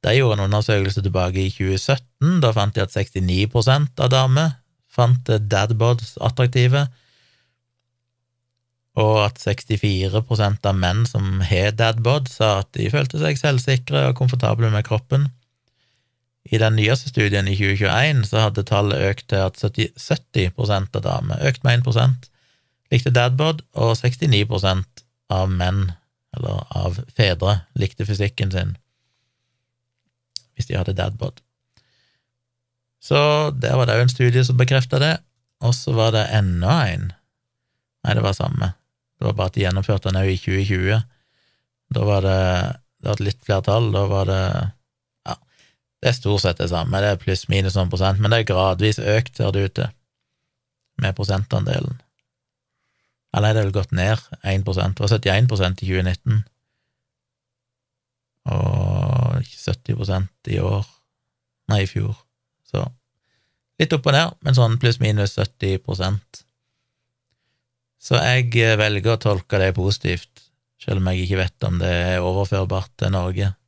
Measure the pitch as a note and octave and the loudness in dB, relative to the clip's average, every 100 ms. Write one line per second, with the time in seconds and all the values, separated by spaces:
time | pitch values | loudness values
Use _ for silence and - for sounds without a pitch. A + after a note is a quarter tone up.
0 | - B2 B2+ G#2 G2 G#2 G#2+ G#2 F#2+ G2+ | 2 2 2 0 0 0 2 0 0 -2
1 | G2 F#2 F2+ F#2 F#2+ - F#2+ F#2+ - C3+ | -2 -2 -2 -2 -4 -4 -4 -2 -2 -4
2 | - _ D3 F3+ B2+ A2 G#2 G#2 F#2+ - | -4 _ 0 2 2 2 0 -2 -2 -2
3 | G2 F#2+ F#2 F#2 G#2+ A#2+ A2+ C3+ D3 - | -4 -2 0 0 0 0 2 2 0 0
4 | B2+ C3 C3 C3+ D#3+ C3+ _ _ _ - | 2 2 4 2 2 -2 _ _ _ 0
5 | A#2+ B2 - A2 G#2 G2 G#2 A2 A#2 A#2 | 4 2 2 0 2 0 2 2 2 0
6 | A2+ - A#2 B2 B2 B2+ B2 C#3 C#3 _ | -4 -2 -2 2 0 4 2 2 0 _
7 | _ _ _ _ _ _ _ _ _ _ | _ _ _ _ _ _ _ _ _ _
8 | _ _ _ _ _ _ _ _ _ - | _ _ _ _ _ _ _ _ _ 0
9 | G#2+ A2 G#2 - - G2+ - G#2+ G#2+ F#2+ | 2 4 2 0 -4 -4 -2 -2 0 0
10 | F#2+ G#2 A#2 G#2+ G#2 G#2 G2+ F#2+ F2 G2+ | 0 -2 0 0 2 0 0 2 2 2
11 | A#2 A2 G2 F#2+ E2+ F#2 G2+ A2 A2+ A2+ | 0 0 -2 0 0 2 0 0 0 2
12 | A2+ D3 C3 - A2 G2 G2 - G#2+ C#3+ | 0 0 -2 0 0 0 -2 -4 -2 -2
13 | C3 D3+ D#3 C#3+ D3+ C3 B2+ C3 B2+ C#3+ | -2 -2 -2 0 0 0 2 -2 0 0
14 | C3+ B2+ B2+ B2 A2+ A2+ A2+ G#2+ - A2 | 0 2 0 2 0 2 2 0 0 -4
15 | - C3+ C#3+ - _ _ _ _ _ _ | 0 0 0 -4 _ _ _ _ _ _
16 | _ _ _ _ - A2+ A2 A2 G#2 B2+ | _ _ _ _ -4 0 2 2 2 0
17 | - - G#2 G2+ G2 G2 G2 G2 G2+ G2+ | -2 0 2 2 0 0 0 2 2 2
18 | D3 C#3 G#2 A2 G#2+ G#2 G2+ G2+ G#2 - | 2 2 0 2 2 0 0 0 2 0
19 | G2 G2+ - G2 F#2+ - G#2+ - G#2+ - | 0 -2 -2 0 0 -2 -4 -2 -4 -6
20 | - D#3+ _ C3 F2+ - G2+ G2+ G2 G#2 | -4 -4 _ -2 -2 -2 -2 -2 -2 -4
21 | - G1+ - - C#3 B2+ B2+ A#2+ B2 A2+ | -2 -4 -4 -2 -2 0 2 2 2 2
22 | B2+ B2 - _ _ _ _ _ _ A#2+ | 2 0 -6 _ _ _ _ _ _ -2
23 | B2+ B2 B2 C3 D#3 D#3 - - A#2 A2+ | 0 0 0 0 -2 -2 -8 -2 0 0
24 | B2 B2 D#3+ G#2 G#2 G#2 F#2+ F#2+ F#2+ - | -2 -2 0 2 0 0 0 -2 -4 -14
25 | _ _ _ F#2+ F#2+ F2+ F2+ G2 F#2 E2+ | _ _ _ -2 0 0 0 0 -2 -6
26 | _ _ _ - - - - - F#2 F#2 | _ _ _ -8 -6 -6 -6 -6 -4 -6
27 | B2+ - G#2 E2+ F#2 G2+ - - G2 - | -8 0 2 2 2 0 -2 -4 -4 -4
28 | G#2 G2 G2+ - G2 F2+ F#2 F#2 _ _ | -4 -2 -2 -2 -2 -2 -4 -8 _ _
29 | _ _ _ _ _ _ _ _ _ _ | _ _ _ _ _ _ _ _ _ _
30 | _ _ _ - _ - - F2+ F2+ F#2 | _ _ _ -20 _ -10 -6 -4 -2 -2
31 | F#2+ G#2 - - _ _ _ _ _ _ | -4 -4 -10 -10 _ _ _ _ _ _
32 | _ _ _ _ _ _ _ _ _ _ | _ _ _ _ _ _ _ _ _ _
33 | - C#3+ D3 D3+ D3+ C3+ A#2+ C3 B2 A2+ | -2 2 4 2 0 -2 0 2 2 4
34 | B2 B2 B2 B2 B2+ B2 B2+ C3+ B2 C#3 | 2 4 2 4 2 2 4 2 0 0
35 | D3 E3 _ _ _ _ A#2+ A#2+ - A2+ | 0 -2 _ _ _ _ -2 -2 -2 2
36 | A2 A2 G#2+ G#2+ G2 F2 F2+ D#3+ A2 F2 | 2 2 0 0 0 0 2 2 0 -2
37 | F#2 - _ _ _ _ _ _ _ _ | -6 -10 _ _ _ _ _ _ _ _
38 | - A2 G#2 G2 - - F#2+ - _ _ | -2 0 0 -2 -4 -2 -4 -6 _ _
39 | _ _ A2+ G#2 F#2 - F#2 F#2 F#2+ G2 | _ _ -4 -2 -2 -2 -2 -2 -2 -2
40 | G2 F#2+ F#2+ F#2 - F#2+ G2 F#2 F#2+ A2 | 0 0 0 -2 -2 -2 0 0 0 0
41 | A2 _ _ _ _ _ _ _ _ - | -2 _ _ _ _ _ _ _ _ -2
42 | G#2 G2 F#2+ F#2+ F#2 F2+ F#2 - _ _ | 0 2 2 0 0 0 -2 -8 _ _
43 | - G#2 G2+ - - G2 G2 G#2+ A2+ G2 | -6 -4 -4 -6 -2 -2 2 2 2 0
44 | G2 G2 F#2+ F#2+ F#2+ - G2 - _ _ | 0 0 0 0 0 -2 -4 -8 _ _
45 | _ _ - - _ _ _ _ _ _ | _ _ -12 -12 _ _ _ _ _ _
46 | B2+ B2 G2+ G2+ F#2 E2+ F2 F2 E2 F#2+ | -2 -2 0 0 0 -2 -2 -2 -2 0
47 | G#2 F#2+ - F#2 - G2 F#2+ F#2+ F2+ F2+ | 0 -2 -2 -4 -2 -2 0 0 -2 0
48 | F#2+ F#2+ G#2+ A#2 G#2+ F#2 F#2+ F2 G#2+ G#2+ | 0 2 2 0 2 0 0 2 0 0
49 | G#2 G#2+ B2 - G#2 G2 G2 - - - | 0 0 -2 -4 -2 0 -2 -4 -6 -8
50 | _ _ _ _ _ _ _ _ _ - | _ _ _ _ _ _ _ _ _ -4
51 | A2 F#2+ G2+ F#2+ G#2 G#2+ G2 G1+ - B2 | -4 -4 -2 -2 -2 -2 -2 -4 -6 -10
52 | _ _ _ _ _ _ _ _ _ _ | _ _ _ _ _ _ _ _ _ _
53 | _ _ _ - G#2 A2 G2 F#2+ F#2 G2 | _ _ _ 0 2 2 0 -2 -2 -2
54 | F#2 G#2+ - - G2 F#2+ G2 F#2 G2 F#2+ | 0 -2 -6 -10 -4 -2 -2 -2 -2 -2
55 | G#2 A2 G2 G2 B2 G#2+ F#2 F#2 F#2+ F#2 | 0 0 2 2 2 2 0 -2 -2 -2
56 | F2+ F2+ - A2 - _ _ _ _ _ | -2 -2 0 -2 -2 _ _ _ _ _
57 | _ _ _ _ _ _ _ _ _ _ | _ _ _ _ _ _ _ _ _ _
58 | _ _ _ _ - - F#2+ F#2 G1+ G1+ | _ _ _ _ -6 -2 0 0 0 0
59 | G1+ - - G1+ - - - - - A2+ | 0 0 0 -2 -4 -8 -6 -6 -4 -6
60 | G2 F#2+ F#2+ _ - F#2+ F#2 G2+ G2+ _ | -2 -4 -4 _ -6 -2 -2 -2 -6 _
61 | _ _ _ _ _ _ - G#2 G2 A2 | _ _ _ _ _ _ -2 0 0 -2
62 | G#2 G#2+ _ _ _ _ _ - - - | -4 -6 _ _ _ _ _ -6 -6 -10
63 | _ _ _ _ _ _ _ _ D#3+ D3+ | _ _ _ _ _ _ _ _ 0 2
64 | C3 C#3 E3+ - C3 B2+ A#2 A#2 B2 A#2 | 2 2 0 -4 2 4 4 4 0 2
65 | G#2+ G#2 G2+ - G2 _ F#2+ F#2+ - F#2+ | 0 0 0 -2 -6 _ -4 -4 -4 -4
66 | F#2 G2+ _ - _ _ _ _ _ _ | -2 -4 _ -20 _ _ _ _ _ _
67 | _ _ _ _ _ _ _ _ _ _ | _ _ _ _ _ _ _ _ _ _
68 | - B2+ A#2+ B2+ B2 A#2 A2+ A2 G#2+ G#2 | 0 2 4 2 2 2 4 4 2 2
69 | G#2 A2+ G#2+ F#2+ - G2+ F#2+ F#2 F#2 G2+ | 0 0 0 -2 0 0 0 0 -2 -2
70 | - F2 - - _ _ _ _ - G2 | -2 -4 -8 -20 _ _ _ _ -4 -2
71 | F#2 F#2 F2+ F#2+ F#2 _ G2+ F2+ F2+ F2 | -2 -2 -2 -2 -2 _ -4 -2 0 0
72 | F2+ F#2 F2+ F#2+ G2 G2 F#2 F#2+ - - | 0 -2 0 -2 -2 -2 -2 -4 -6 -4
73 | F#2+ F#2+ F2+ F#2 G2+ F#2+ | -2 0 -2 -2 -4 -4